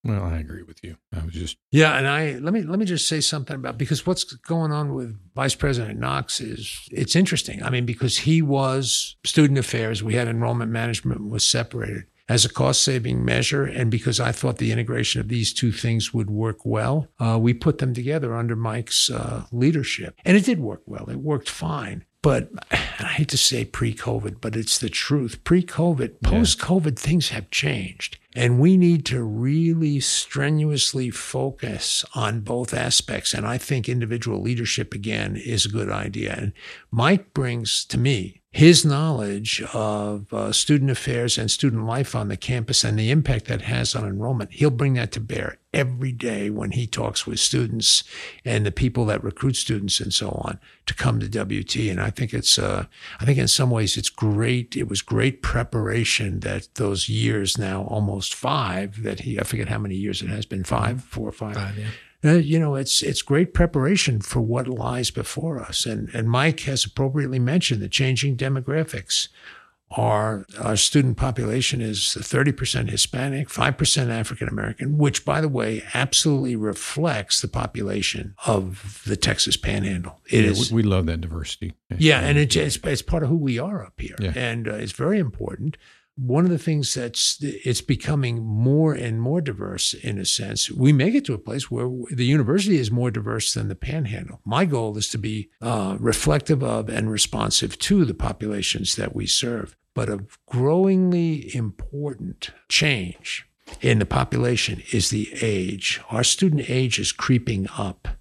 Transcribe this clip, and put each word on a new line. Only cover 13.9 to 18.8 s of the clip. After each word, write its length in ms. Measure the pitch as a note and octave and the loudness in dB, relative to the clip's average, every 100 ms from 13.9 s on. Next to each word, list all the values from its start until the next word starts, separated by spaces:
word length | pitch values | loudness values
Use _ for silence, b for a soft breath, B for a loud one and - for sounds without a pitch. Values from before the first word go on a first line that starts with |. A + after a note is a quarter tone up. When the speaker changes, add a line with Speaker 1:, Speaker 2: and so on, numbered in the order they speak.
Speaker 2:
because 300 | A2+ - A#2 | 0 0 0
I 100 | B2 | -2
thought 260 | A2 C3 A2+ | 0 -2 0
the 120 | A2+ | 0
integration 480 | A#2 A2+ A#2+ A#2 A#2+ | 0 -2 -2 -2 -2
of 80 | G#2+ | -2
these 240 | A#2+ G#2+ | -2 -2
two 220 | - A#2+ | 0 0
things 400 | G#2 B2 A2+ G2+ | 0 0 0 0
would 160 | A#2 G2+ | -2 -2
work 360 | G#2 A2 G#2+ - | -2 -2 -4 -2
well, 440 | A2 A#2 D3 C#3+ _ | 0 2 0 -2 _
uh, 180 | A2+ A2+ | 0 4
we 120 | A#2 | 4
put 260 | A#2+ E3 C#3+ | 4 2 2
them 140 | C3+ | -2
together 400 | B2 B2 D#3 B2+ A#2 | -2 -2 -2 -2 -2
under 180 | A#2 A2+ | -2 -2
Mike's, 540 | A2+ A#2 | -2 -4